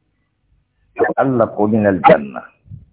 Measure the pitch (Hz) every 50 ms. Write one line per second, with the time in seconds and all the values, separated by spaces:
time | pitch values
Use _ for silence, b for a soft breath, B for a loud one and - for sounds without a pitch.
0 | _ _ _ _ _ _ _ _ _ _ _ _ _ _ _ _ _ _ _ -
1 | - - - - 123 135 127 117 110 - - 101 104 104 110 110 104 101 95 90
2 | 73 - - 76 71 69 64 - - - _ _ _ - - - - _